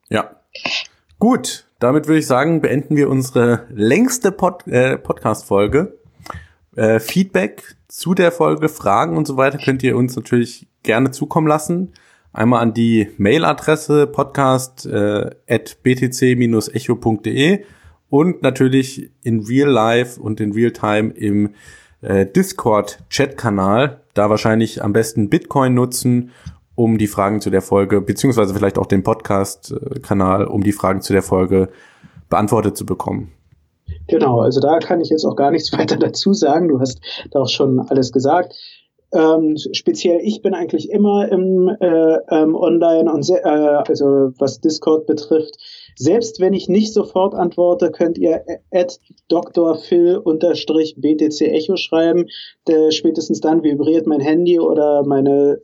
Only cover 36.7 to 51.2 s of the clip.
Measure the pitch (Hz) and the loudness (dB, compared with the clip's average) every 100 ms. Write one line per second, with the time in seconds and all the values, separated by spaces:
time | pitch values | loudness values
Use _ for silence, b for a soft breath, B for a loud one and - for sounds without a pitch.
36.7 | 131 131 - B B B 139 131 - 135 | 0 -2 -6 B B B -2 -2 0 0
37.7 | 127 - 135 123 135 135 175 180 B B | 0 0 0 0 0 0 0 -2 B B
38.7 | B B _ _ 151 160 160 156 151 131 | B B _ _ 2 4 4 2 -2 -6
39.7 | - - 160 180 170 208 214 196 175 170 | -4 -4 -2 0 0 -2 -2 -4 -4 -4
40.7 | 151 - 208 208 202 - 185 185 185 185 | -4 -2 0 2 2 0 0 2 2 2
41.7 | 208 180 165 160 160 - 156 156 160 170 | 0 0 2 2 2 0 0 2 2 0
42.7 | 170 170 165 165 151 151 180 180 151 147 | 2 4 4 2 0 0 0 2 2 2
43.7 | 147 135 151 139 139 135 131 139 - 160 | 2 0 0 2 2 2 0 -4 -2 -2
44.7 | 156 160 156 156 151 - 156 156 - B | -2 0 0 0 -4 0 -2 -2 -12 B
45.7 | B B - 135 226 233 - - 190 - | B B -4 0 0 -2 -2 0 0 0
46.7 | 196 214 208 202 185 196 190 175 175 175 | 0 2 -2 -2 -2 -2 0 -2 2 2
47.7 | 175 170 - 170 170 170 160 - - _ | 2 -2 0 -2 0 0 -2 -6 -14 _
48.7 | 185 180 - _ _ - 165 170 175 165 | -2 -2 -6 _ _ -4 -2 0 0 0
49.7 | 160 - 175 175 185 165 156 175 - - | 0 0 2 4 2 0 0 0 0 -2
50.7 | 156 156 - 147 151 | 0 -2 -2 -2 0